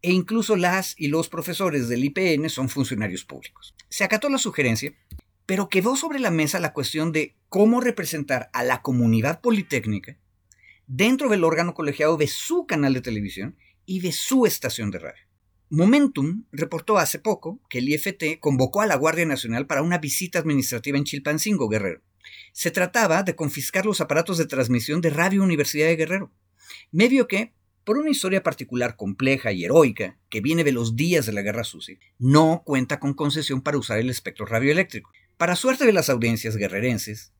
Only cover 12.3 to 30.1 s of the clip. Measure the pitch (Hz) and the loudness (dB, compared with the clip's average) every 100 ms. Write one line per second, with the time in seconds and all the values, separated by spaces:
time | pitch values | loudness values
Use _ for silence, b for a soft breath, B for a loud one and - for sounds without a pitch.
12.3 | - - 349 - 160 143 131 123 107 101 | -2 -2 -4 0 0 2 0 -2 -6 -6
13.3 | 92 110 - b b - 185 180 - - | -8 -12 -12 b b -8 -4 -4 -4 0
14.3 | 262 220 - 127 - 107 90 73 - _ | 2 2 0 -6 -4 -6 -6 -12 -18 _
15.3 | _ _ _ _ 156 185 277 285 - 143 | _ _ _ _ 4 6 6 4 2 -2
16.3 | 196 - 139 160 160 - 208 156 - 220 | -4 -8 -8 -6 -6 0 2 2 -2 -4
17.3 | 196 160 208 _ 123 131 151 - - 156 | -4 -6 -12 _ -4 -2 -2 -2 -4 -6
18.3 | 160 151 131 127 196 214 143 156 160 165 | -2 0 2 2 2 2 2 2 2 0
19.3 | 135 117 117 135 143 160 175 151 - 180 | -2 -4 -4 -2 0 0 0 -2 -4 -2
20.3 | 175 156 143 127 120 143 139 143 143 143 | -2 0 0 0 -4 -2 -2 -2 -6 -4
21.3 | 151 214 190 117 107 98 78 _ _ B | -2 0 0 0 -2 -2 -6 _ _ B
22.3 | B B - 170 190 180 240 208 165 185 | B B -6 -4 -2 0 2 2 2 0
23.3 | 165 156 147 - 185 202 202 156 147 165 | -2 -4 -4 -4 -2 0 -2 0 0 0
24.3 | 175 156 135 120 123 117 156 165 147 175 | -2 -2 0 0 0 0 0 0 2 2
25.3 | 196 190 160 143 151 160 165 156 190 170 | 4 4 2 0 2 2 2 0 -2 -6
26.3 | _ _ _ B B B 160 240 262 233 | _ _ _ B B B 2 4 4 2
27.3 | 196 226 _ _ _ - 247 311 285 185 | 0 -4 _ _ _ -4 -2 0 -2 0
28.3 | 190 - - 127 123 120 - 101 98 135 | 0 -2 -6 -8 -4 -4 -4 -8 -2 0
29.3 | 135 113 95 85 151 139 104 92 | 0 -2 -4 4 6 6 2 -8